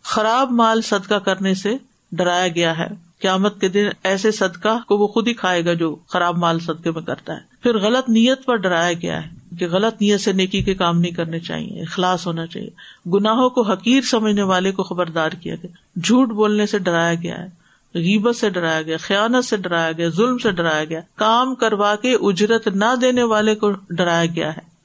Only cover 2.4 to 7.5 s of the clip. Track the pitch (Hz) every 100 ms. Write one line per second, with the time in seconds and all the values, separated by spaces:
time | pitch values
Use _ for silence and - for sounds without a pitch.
2.4 | 185 165 170 165 170 - _ _ 190 190
3.4 | 202 208 190 196 208 - 190 196 214 214
4.4 | 190 170 214 233 233 208 208 226 220 233
5.4 | 185 180 170 170 165 147 _ 185 175 175
6.4 | 170 165 170 165 170 160 160 - - 160
7.4 | _